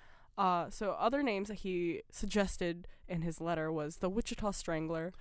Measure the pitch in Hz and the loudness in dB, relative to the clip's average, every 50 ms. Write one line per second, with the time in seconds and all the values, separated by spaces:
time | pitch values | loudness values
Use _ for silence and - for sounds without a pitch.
0 | - - - - - - - - 196 185 180 175 160 - - - 220 196 - - | -20 -20 -20 -20 -20 -6 0 2 4 4 4 4 2 0 -2 -2 -2 0 2 4
1 | - 226 254 285 285 254 208 196 196 208 214 - - 196 185 175 175 170 160 - | 4 4 4 4 4 2 2 2 0 -2 -4 -4 -4 -2 0 0 0 0 0 -2
2 | - - - - - 202 - 214 196 185 - - 185 175 170 175 180 - - - | -6 -10 -6 -4 -2 2 4 4 4 4 2 0 -2 -2 -2 -4 -8 -12 -14 -14
3 | - - 185 170 160 170 160 - 165 165 170 160 156 160 160 160 151 147 160 - | -8 -6 -4 -2 -2 -2 -2 -2 -2 0 0 0 0 0 0 -2 -2 -4 -4 -2
4 | - 185 190 226 233 - 233 - 214 208 196 - - - 165 156 160 156 165 160 | -2 0 0 0 0 -2 -2 -2 -2 -2 -2 -2 -2 -2 0 0 0 0 -2 -2
5 | 160 180 185 - | -2 -4 -6 -10